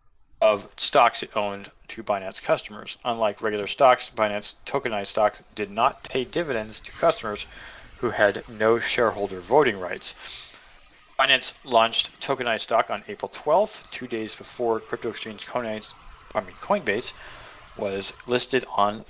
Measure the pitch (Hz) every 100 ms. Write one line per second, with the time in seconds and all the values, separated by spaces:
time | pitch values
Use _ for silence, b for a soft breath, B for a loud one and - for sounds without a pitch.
0 | _ _ _ - 107 104 98 - - 143
1 | 117 - - 110 104 98 101 - - -
2 | 107 101 95 107 - 156 - 107 110 -
3 | 123 117 110 101 110 107 98 - 135 123
4 | - 117 107 104 - - - 143 135 104
5 | 101 - 107 - - - 101 101 127 -
6 | - 135 123 160 165 120 107 107 - -
7 | 170 - 110 104 - B B B B B
8 | 120 - 104 104 - 110 110 117 - -
9 | 113 98 101 92 90 131 139 101 90 -
10 | - - B B B B B B - -
11 | - - 135 131 - - 147 120 113 113
12 | - - - 135 120 107 - 113 - 104
13 | - 101 104 - - 165 208 - - -
14 | 123 117 107 - 107 - 120 110 - 123
15 | 117 101 113 104 - 127 117 107 - -
16 | - - - - - - - 208 151 120
17 | - - B B B B B - 104 98
18 | 98 - - 123 - 131 120 - 101 110
19 | -